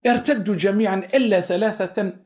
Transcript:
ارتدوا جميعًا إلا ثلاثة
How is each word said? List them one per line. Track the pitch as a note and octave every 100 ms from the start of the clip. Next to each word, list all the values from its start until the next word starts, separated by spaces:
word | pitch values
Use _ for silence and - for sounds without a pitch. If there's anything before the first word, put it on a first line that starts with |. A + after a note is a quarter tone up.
| A#3+
ارتدوا | B3 - B3+ F#3+
جميعًا | F#3 G3 G3+ G#3+ F#3+ F#3
إلا | C4+ A#3 F#3+
ثلاثة | E3+ F3+ A3 G#3+ F#3 - G3 -